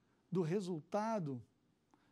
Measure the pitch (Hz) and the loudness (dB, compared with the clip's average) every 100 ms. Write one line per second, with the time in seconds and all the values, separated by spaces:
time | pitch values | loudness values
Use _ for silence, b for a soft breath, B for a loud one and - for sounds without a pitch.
0 | b b _ 180 160 196 180 170 - 208 | b b _ 0 2 0 0 -4 -2 -2
1 | 220 220 151 127 104 _ _ _ _ b | 0 0 -2 -4 -8 _ _ _ _ b
2 | b | b